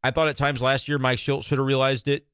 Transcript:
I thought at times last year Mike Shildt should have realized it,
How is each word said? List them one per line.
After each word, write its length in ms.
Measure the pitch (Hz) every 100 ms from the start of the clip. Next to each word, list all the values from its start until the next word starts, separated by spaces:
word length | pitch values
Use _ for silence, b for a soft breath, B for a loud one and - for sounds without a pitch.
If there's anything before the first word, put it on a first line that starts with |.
I 80 | 127
thought 160 | 131 156
at 80 | 139
times 260 | 143 135
last 260 | 127 135 -
year 100 | 147
Mike 220 | 131 123
Shildt 240 | - 139
should 160 | 107 139
have 80 | 135
realized 400 | 135 131 131 143
it, 180 | 143 _